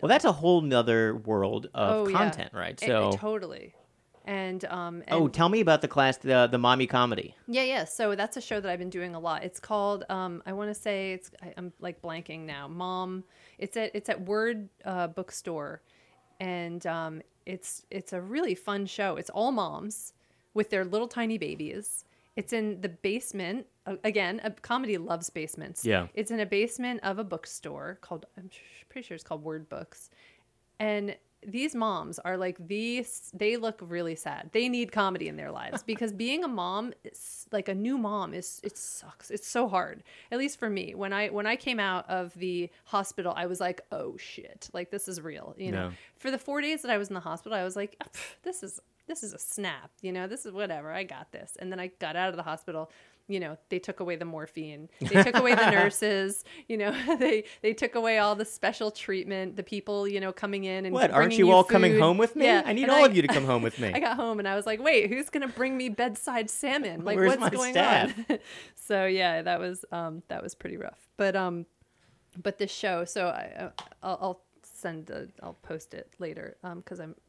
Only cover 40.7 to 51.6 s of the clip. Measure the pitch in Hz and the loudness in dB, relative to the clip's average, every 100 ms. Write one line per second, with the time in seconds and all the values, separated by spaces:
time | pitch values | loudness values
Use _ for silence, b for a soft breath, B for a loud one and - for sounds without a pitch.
40.7 | 196 180 185 196 196 208 202 208 247 - | -4 -6 -8 -4 -2 -2 -2 -2 -2 -2
41.7 | 233 196 180 - 185 175 170 185 175 175 | -2 0 -2 -2 -4 -4 -6 -6 -4 -6
42.7 | b - 202 190 - 175 - 175 180 180 | b -4 -2 -2 -4 -4 -2 -4 -2 -4
43.7 | 180 - - - - - - - - - | -4 -8 -8 -8 -10 -14 -16 -18 -18 -12
44.7 | 175 175 202 196 175 160 151 - - 190 | -10 -8 -8 -8 -10 -10 -12 -14 -10 -6
45.7 | 98 90 87 b _ 262 262 277 285 294 | -4 -4 -8 b _ -6 -6 -4 -4 -2
46.7 | 311 254 214 202 190 170 165 - 220 185 | -4 -2 -2 -2 -6 -8 -10 -6 -4 -4
47.7 | 196 202 - - - - - 359 359 190 | -4 -8 -10 -14 -14 -16 -12 -10 -8 -10
48.7 | - _ _ - 311 208 - - - 196 | -14 _ _ -12 -10 -10 -10 -8 -6 -6
49.7 | 139 - _ 190 185 185 247 226 190 202 | -8 -12 _ -8 -6 -6 -8 -10 -6 -6
50.7 | 156 151 180 190 135 - - - - | -6 -8 -8 -8 -12 -14 -16 -16 -12